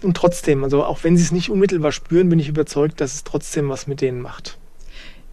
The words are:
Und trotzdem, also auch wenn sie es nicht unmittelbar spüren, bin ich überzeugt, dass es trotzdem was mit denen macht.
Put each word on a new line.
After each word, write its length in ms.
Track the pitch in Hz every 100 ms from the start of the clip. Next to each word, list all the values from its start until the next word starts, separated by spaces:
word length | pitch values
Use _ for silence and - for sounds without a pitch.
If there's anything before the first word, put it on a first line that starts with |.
Und 140 | 190 175
trotzdem, 460 | 175 175 - 139 135
also 180 | 143
auch 200 | 147 160
wenn 120 | 165 170
sie 60 |
es 80 | 165
nicht 180 | 175 -
unmittelbar 420 | 202 196 180 151
spüren, 340 | - - 170 185
bin 100 | 165
ich 100 | 143
überzeugt, 500 | 151 151 147 151 -
dass 140 | 139 135
es 80 |
trotzdem 460 | - 151 - 160 143
was 180 | 127 -
mit 140 | 139
denen 200 | 135 123
macht. 360 | 123 - - - - - - - - - -